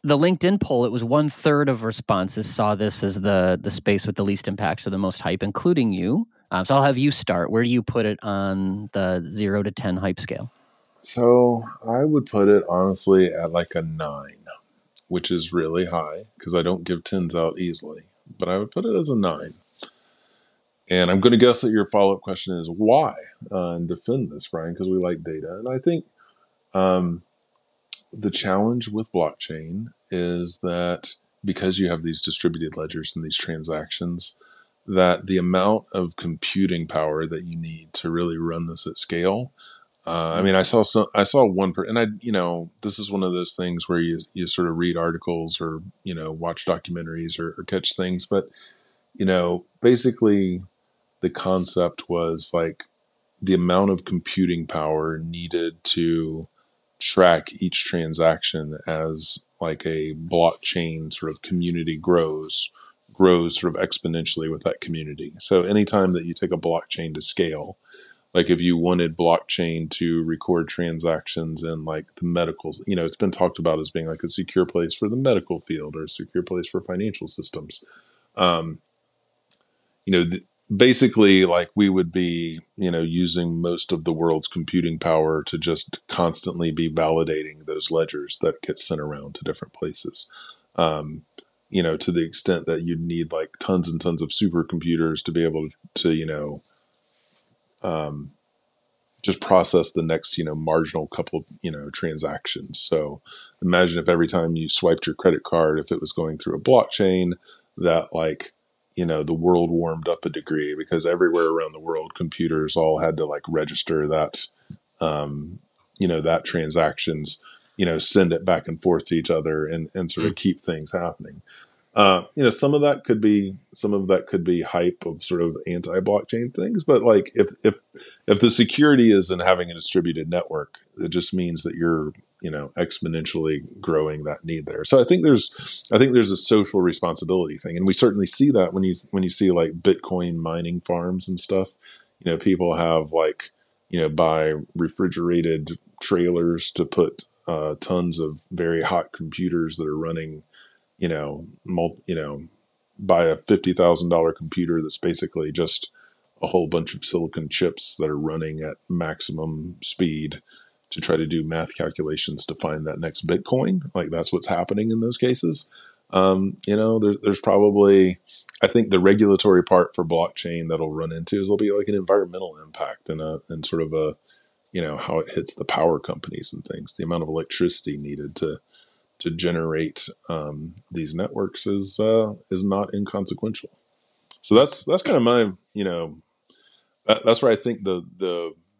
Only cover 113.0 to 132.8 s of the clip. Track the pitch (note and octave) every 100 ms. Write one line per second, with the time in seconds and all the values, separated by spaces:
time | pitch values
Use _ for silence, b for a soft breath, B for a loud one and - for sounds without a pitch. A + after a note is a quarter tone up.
113 | E2 D#2 D2+ D2 - D#2+ D2+ - - D#2+
114 | D2+ D#2 D2+ - - B B - _ _
115 | D#2+ D2+ D2 D2 D#2 F#2+ _ _ _ -
116 | F#2 D#2+ D#2+ E2 - F2 D#2 E2 D2+ -
117 | - D#2 D2 - B B B - F2 D#2+
118 | - G2+ F2+ E2 F#2 E2 - E2 F2+ E2
119 | - E2+ D#2 E2 D#2 D#2 D2+ E2 D#2+ F#2+
120 | E2+ D#2 E2 D#2 G2 E2+ - D#2+ D2+ F#2
121 | F2 - - C#2+ _ b b b b -
122 | G2+ F#2 - - B2+ - C#3+ D3 C#3+ C#3
123 | - A2 G#2+ G#2 G2 F#2+ _ - G#2 G2+
124 | F#2+ F#2 - F#2+ E2+ F2 D#2+ F2 F2 F2
125 | E2+ D#2+ - F2 E2+ D2+ - F2 E2+ F#2
126 | F#2+ G#2 - A#2 B2 - - A3 D#3 B2+
127 | A2+ G#2 - - G2+ - A2+ - - B
128 | B B - G#2 A#2 A2+ A2+ - D3+ C3+
129 | A#2 G2+ F2 F2+ F2+ F2+ F2 E2+ - F#2+
130 | E2+ D#2+ D#2+ F2 - D#2+ C#2+ - _ -
131 | E2+ F2 - F#2 F2 E2 E2 D#2+ E2+ D#2+
132 | D2+ - _ _ E2+ D2+ C#2+ -